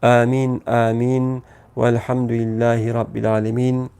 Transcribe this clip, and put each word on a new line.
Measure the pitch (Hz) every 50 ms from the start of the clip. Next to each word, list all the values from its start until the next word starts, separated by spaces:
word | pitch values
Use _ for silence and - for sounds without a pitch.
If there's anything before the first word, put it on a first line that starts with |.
| -
Amin, | 123 123 120 120 123 131 131 131 127 127 - -
amin. | - 120 117 117 113 113 117 120 123 131 131 127 131 131 127 120 - - - - - _
Velhamdülillahi | - 123 120 117 120 - - 127 127 127 117 117 117 113 113 110 110 117 117 117 117 110 117 117
Rabbil | 117 113 - - 113 113 113 110
alemin. | 110 107 110 113 120 127 127 127 127 127 127 - -